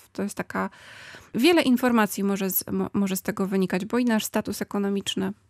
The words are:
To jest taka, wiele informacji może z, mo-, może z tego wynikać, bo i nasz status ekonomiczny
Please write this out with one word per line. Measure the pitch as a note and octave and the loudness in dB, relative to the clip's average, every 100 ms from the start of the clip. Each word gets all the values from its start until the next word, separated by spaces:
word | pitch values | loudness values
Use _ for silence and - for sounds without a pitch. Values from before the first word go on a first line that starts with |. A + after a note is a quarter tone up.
| - | -14
To | - | -6
jest | G3+ - | -6 -4
taka, | - F#3+ F#3+ - - - - - - - | -6 -4 -6 -8 -20 -20 -18 -20 -8 2
wiele | D4+ E4+ | 4 6
informacji | C4 B3 B3+ A#3 G#3 - | 4 4 4 4 2 0
może | G3 G3 F#3+ | -2 0 -2
z, | - - | -2 -2
mo-, | F#3+ F#3+ | -2 0
może | G#3 G3 F#3+ | 0 0 0
z | |
tego | - G#3+ F#3+ | -4 -2 0
wynikać, | G3 F#3 F#3 G#3 | 2 2 0 0
bo | A#3 | 0
i | B3 | 2
nasz | G#3+ - | 2 0
status | G#3+ - G#3 | -4 -4 -6
ekonomiczny | G3+ G3+ G3+ G3 - F#3+ F#3+ - | -4 -2 0 -2 -2 -2 -4 -6